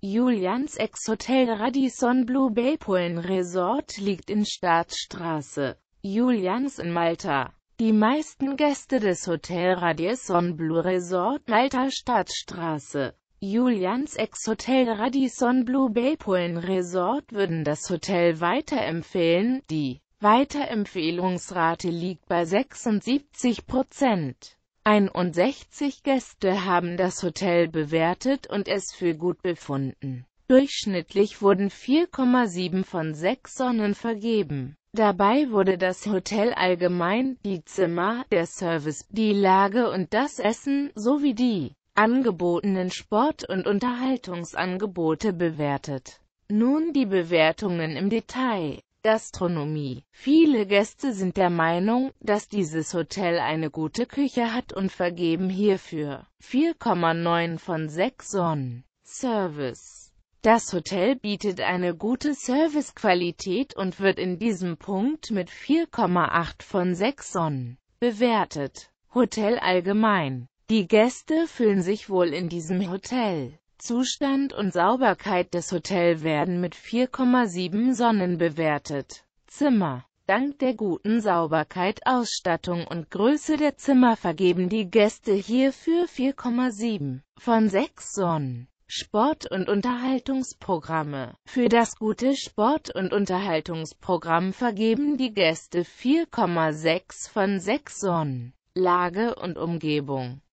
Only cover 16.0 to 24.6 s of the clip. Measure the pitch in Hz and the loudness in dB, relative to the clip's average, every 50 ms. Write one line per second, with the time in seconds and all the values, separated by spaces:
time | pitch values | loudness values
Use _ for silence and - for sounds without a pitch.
16 | 233 262 320 294 - - 190 180 175 175 170 170 170 180 190 185 180 175 175 185 | 0 0 -2 -2 -2 -2 0 0 0 -2 -4 -4 -4 -2 -2 -2 -2 -2 -2 -2
17 | 175 185 - 196 - _ 233 208 196 185 165 160 156 143 151 - - - 185 165 | 0 0 -2 -2 -4 _ -4 -2 -2 0 0 -2 -2 -2 -2 -4 -4 -6 -6 -6
18 | - - 202 175 175 175 165 160 170 170 190 262 320 - 311 262 - 127 165 170 | -4 -2 0 2 4 2 2 2 0 0 0 0 -2 -2 -2 -2 -2 -2 -4 -6
19 | 156 - - 190 170 165 165 175 202 240 254 262 - _ 156 156 147 131 123 - | -8 -6 -2 0 2 4 4 4 2 0 -2 -4 -4 _ -4 -4 -2 -4 -6 -8
20 | _ _ _ _ - 208 214 247 277 - - 294 285 - - 214 208 - - 185 | _ _ _ _ 4 4 6 6 4 0 -2 -6 -6 -4 -2 -4 -4 -4 -4 -4
21 | 160 160 170 175 180 185 180 175 - - 196 185 165 165 170 - - 180 165 170 | -2 -2 -2 0 0 -2 -2 -2 -6 -8 -2 0 0 0 0 0 -4 -4 -4 -2
22 | 165 185 185 - _ _ 185 175 175 165 180 208 269 _ - - - 247 214 202 | -4 -6 -6 -8 _ _ 0 0 0 2 2 2 2 _ -6 -8 -4 -2 -2 -2
23 | - - 254 285 - _ _ - - 247 226 - - - - 254 269 _ - - | 0 0 -2 -2 -2 _ _ -2 -2 0 0 -2 -6 -4 -2 -2 -2 _ -2 0
24 | 277 254 220 185 156 131 123 _ - - _ _ | 0 2 2 0 -2 -6 -8 _ -18 -20 _ _